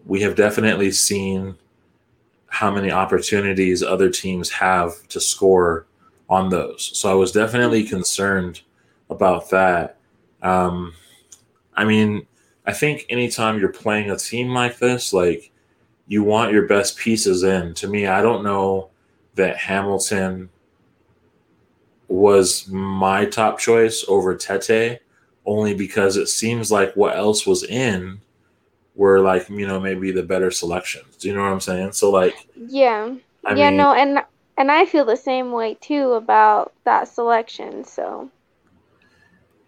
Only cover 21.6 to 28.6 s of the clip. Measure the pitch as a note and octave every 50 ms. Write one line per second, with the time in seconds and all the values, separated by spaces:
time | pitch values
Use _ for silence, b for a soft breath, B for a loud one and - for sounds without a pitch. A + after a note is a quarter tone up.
21.6 | _ _ _ _ _ _ _ _ _ - F#2+ F#2 G2+ G#2 G2+ G2 F#2 F2+ - -
22.6 | - F#2+ F#2+ F#2+ G2 G2 F#2+ F#2+ F#2+ F#2+ G2 G2+ G#2 G#2 - A2+ A2 G#2 - -
23.6 | - A#2 A2+ A#2 A2+ A2 A2 - - - F#2+ G2 F#2 F#2 F2+ - - - G2 G2
24.6 | - - A2+ A2 A2+ A#2 B2 A#2+ _ _ _ _ _ _ _ _ - G#2+ G#2+ G#2+
25.6 | G#2+ G#2 G2+ F#2+ G2+ F#2+ - A2 G2 G2 F#2+ G2+ - - - - A2 A2+ A#2+ A#2
26.6 | A2 G#2+ G#2+ G2+ G2 F#2+ - G2 G2+ F#2 - F2 G2+ G#2+ G#2+ - - G2 F#2 F2+
27.6 | - - G2+ B2 C3 A#2+ G2 F2+ F2+ F#2 F#2+ G#2 _ _ _ _ _ _ _ _